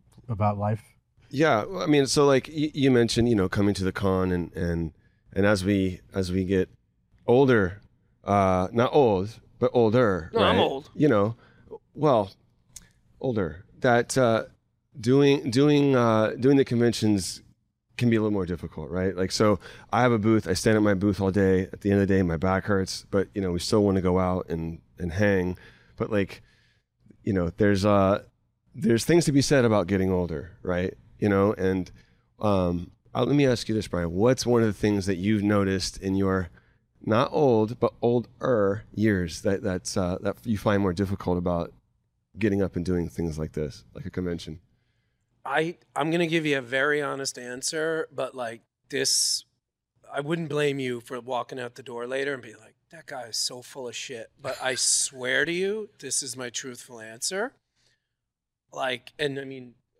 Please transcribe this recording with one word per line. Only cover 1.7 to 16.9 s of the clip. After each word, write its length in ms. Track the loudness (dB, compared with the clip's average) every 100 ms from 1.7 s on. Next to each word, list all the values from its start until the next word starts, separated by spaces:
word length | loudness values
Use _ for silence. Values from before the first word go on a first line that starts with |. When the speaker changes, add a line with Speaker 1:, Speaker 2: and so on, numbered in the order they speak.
| -4
Speaker 2:
I 20 | 2
mean, 200 | 4 4
so, 180 | 4 6
like, 240 | 4 0
y-, 160 | -4 -4
you 180 | 0 4
mentioned, 380 | 4 4 2 2
you 60 | 4
know, 120 | 2
coming 260 | 2 2 2
to 80 | -2
the 80 |
con 400 | -2 0 0 0
and, 200 | -2 -4
and, 380 | -6 -4 -2 -4 -8 _ _ _
and 140 | 0 2
as 180 | 2
we, 380 | 2 0 0 -4 -8
as 200 | -6 -2
we 100 | -2
get 260 | 0 0 0 _ _ _ _ _ 2
older, 540 | 4 6 4 2 -4 _ _ _ _ 0
uh, 420 | 2 4 2 0
not 200 | 0 2
old, 460 | 4 4 2 -2 -10 _ _
but 140 | 0
older, 560 | 2 4 4 2 0 -2
Speaker 3:
No, 80 | 0
I'm 160 | 2 4
Speaker 2:
right? 40 |
Speaker 3:
old. 260 | 0 -2 -10
Speaker 2:
You 140 | 0 2
know, 280 | 4 2 -2 _ _ -20 -20 _ -2
well, 360 | 2 2 0 -8 _ _ _ -20 -20 _ _ _
older. 460 | -4 -2 -4 -6 -20 -2
That, 360 | 2 2 2 2
uh, 280 | 2 2 -2 _ _ _ _ -6
doing, 520 | 2 4 4 2 0
doing, 440 | 2 4 4 4 4
uh, 380 | 4 2 2 2
doing 180 | 4 4
the 80 | 4
conventions 800 | 2 2